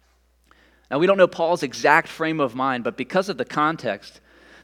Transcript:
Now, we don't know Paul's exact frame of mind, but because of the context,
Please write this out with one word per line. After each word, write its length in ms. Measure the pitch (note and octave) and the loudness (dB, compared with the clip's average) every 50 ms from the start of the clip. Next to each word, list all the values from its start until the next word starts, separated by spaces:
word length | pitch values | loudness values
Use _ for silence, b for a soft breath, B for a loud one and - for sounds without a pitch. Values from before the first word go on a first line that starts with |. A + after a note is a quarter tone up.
| _ _ _ _ _ _ _ _ _ b b b b b b b b b | _ _ _ _ _ _ _ _ _ b b b b b b b b b
Now, 80 | A#2+ | -2
we 80 | C#3+ E3+ | 0 2
don't 120 | F#3+ G3 | 4 4
know 100 | G3 F3+ | 6 4
Paul's 360 | E3 - - E3 D#3+ F3 E3 D#3 | 4 4 2 0 0 0 0 -2
exact 440 | B2+ A#2+ - A#2+ D3 D3 E3 D#3 | -6 -4 0 2 4 4 4 2
frame 320 | - - - D#3+ D#3+ D#3+ D#3 | 0 -6 -6 -4 -4 -2 0
of 160 | C#3+ B2 A2+ | -2 -2 -2
mind, 280 | B2+ C3 C3+ B2+ B2 A2 | -2 -2 -2 -2 -4 -4
but 140 | A#2+ G2 | -6 -6
because 320 | - B2+ - - F#3 F#3+ G3+ | -6 -6 -4 -2 -2 -2 -2
of 80 | F3 | -4
the 80 | B2 A#2+ | -8 -8
context, 720 | - - D3+ D3+ D#3 E3 D#3 - A2+ G2 G#2 - - - - _ B B B B B B B | -6 -2 -2 -2 -2 -2 -4 -6 -6 -6 -8 -10 -20 -20 -20 _ B B B B B B B